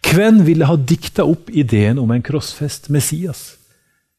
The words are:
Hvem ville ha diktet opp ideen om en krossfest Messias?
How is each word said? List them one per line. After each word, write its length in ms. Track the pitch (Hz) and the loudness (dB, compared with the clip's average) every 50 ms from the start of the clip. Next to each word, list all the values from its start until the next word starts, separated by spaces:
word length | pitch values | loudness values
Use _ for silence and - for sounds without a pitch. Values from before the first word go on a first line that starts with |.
| - | 0
Hvem 380 | - 156 170 202 226 220 214 180 | 2 2 2 4 6 6 6 6
ville 220 | 151 165 156 156 135 | 4 4 2 2 2
ha 60 | 170 151 | 2 0
diktet 480 | 135 123 165 - - - - - 175 | 0 0 -2 -2 -2 -8 -4 -2 0
opp 240 | 147 170 165 - - | 0 0 -2 -4 -6
ideen 480 | - 151 143 117 - 104 104 104 117 139 | -2 -2 -2 0 2 0 2 2 0 0
om 140 | 127 110 117 | 0 0 -2
en 100 | 123 117 | -2 -2
krossfest 680 | - 147 151 - - - - 147 143 - - - - 143 | -4 -6 -6 -6 -8 -10 -10 -10 -10 -10 -12 -8 -4 -2
Messias? 640 | 147 - - 151 156 180 185 135 - - - - _ _ _ _ _ _ _ _ _ _ _ _ | -2 -2 -2 -6 -6 -8 -8 -10 -12 -16 -20 -20 _ _ _ _ _ _ _ _ _ _ _ _